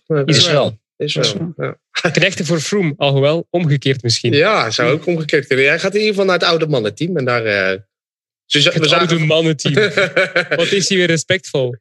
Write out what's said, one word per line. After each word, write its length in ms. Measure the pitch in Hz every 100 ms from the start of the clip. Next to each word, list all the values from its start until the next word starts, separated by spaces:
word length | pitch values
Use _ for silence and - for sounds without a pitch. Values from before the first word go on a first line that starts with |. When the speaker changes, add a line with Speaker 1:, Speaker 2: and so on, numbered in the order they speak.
| -
Speaker 1:
Eh, 140 | 156 139
Speaker 2:
Israël. 540 | - 175 147 98 107 _ -
Speaker 1:
Israël, 280 | 151 151 120
Speaker 3:
Israël. 280 | 101 170 151 139 - _ -
Speaker 1:
ja. 100 | 175
Speaker 4:
Knechten 340 | 160 190 - 156
voor 140 | 165
Froome, 340 | - 202 170 139
alhoewel 500 | 143 135 139 165 -
omgekeerd 540 | 175 165 143 139 131
misschien. 300 | 117 110 120
Speaker 1:
Ja, 380 | 120 185 202 117
zou 200 | 110 120
ook 140 | 156 180
omgekeerd 420 | 170 147 151 131
kunnen. 200 | 131 139
Hij 120 | 165
gaat 120 | 190
in 40 | 202
ieder 100 | 214
geval 120 | 196 190
naar 140 | 175
het 80 | 180
oude 200 | 170 156
mannenteam. 500 | 139 107 104 170 170
En 80 | 127
daar, 200 | 120 110
eh, 340 | 101 95 95 - _ _ _ _ _ -
ze 160 | 147
za-, 100 | 151
Speaker 4:
Het 100 | 160
Speaker 1:
we 60 | 151
zagen 200 | 170 170
Speaker 4:
oude 180 | 165 156
mannenteam. 480 | 156 160 151 - 147 208 - 185 175
Speaker 1:
<laughs> 420 | 185 175 175 151
Speaker 4:
Wat 100 | 170
is 180 | 196 185
hij 80 | 190
weer 100 | 175
respectvol. 680 | 165 - 185 - 143 127 123